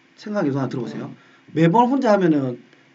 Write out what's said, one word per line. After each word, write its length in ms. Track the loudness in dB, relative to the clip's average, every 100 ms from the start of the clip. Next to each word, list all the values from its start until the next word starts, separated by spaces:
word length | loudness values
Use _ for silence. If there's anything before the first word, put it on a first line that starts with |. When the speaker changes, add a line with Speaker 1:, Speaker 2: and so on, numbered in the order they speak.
| _ _
Speaker 1:
생각해서 420 | -8 -4 -2 -2
하나 100 | -4
들어보세요. 340 | -6 -8 -10 -12
Speaker 2:
음. 120 | -16 _ _ -8
Speaker 1:
매번 360 | 0 4 4 2
혼자 220 | 2 2
하면은 460 | 2 2 2 -2 -8 -16 _ _